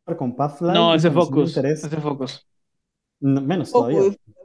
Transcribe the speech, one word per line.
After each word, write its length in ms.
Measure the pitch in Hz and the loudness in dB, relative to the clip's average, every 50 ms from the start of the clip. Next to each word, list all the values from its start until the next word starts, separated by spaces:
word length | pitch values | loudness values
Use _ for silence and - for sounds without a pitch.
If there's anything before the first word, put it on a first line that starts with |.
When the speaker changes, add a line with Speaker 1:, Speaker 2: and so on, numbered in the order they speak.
| _ 175 165 | _ -10 -8
Speaker 1:
con 180 | - 139 123 120 | -6 -6 -6 -4
Paz 220 | - 143 147 - - | -4 -4 -4 -4 -4
Flight 280 | 170 170 180 175 170 | -2 0 2 4 4
Speaker 2:
No, 80 | 170 165 | 4 4
Speaker 1:
y 0 | |
Speaker 2:
ese 160 | 156 160 165 | 4 2 2
Speaker 1:
con 100 | 139 170 | 4 2
Cine 220 | 165 - 135 147 165 | 2 2 2 0 0
Speaker 2:
Focus, 0 | |
Speaker 1:
Interés. 380 | 165 - 151 131 143 156 151 | 2 0 -2 -2 -2 -2 -4
Speaker 2:
ese 200 | - 147 160 156 | -6 -8 -8 -6
Focus. 460 | 147 151 139 135 131 135 - - _ _ _ _ _ _ _ _ _ _ _ _ _ _ _ _ | -4 -6 -6 -6 -6 -10 -10 -16 _ _ _ _ _ _ _ _ _ _ _ _ _ _ _ _
Speaker 1:
No, 220 | 143 135 135 135 | 0 0 0 0
menos 320 | 135 139 190 180 123 - - | 0 -2 -2 -2 -2 0 2
Speaker 3:
Focus, 20 | |
Speaker 1:
todavía. 420 | 240 165 120 160 196 196 202 202 - _ - _ _ | 2 2 2 2 2 2 0 0 -4 _ -20 _ _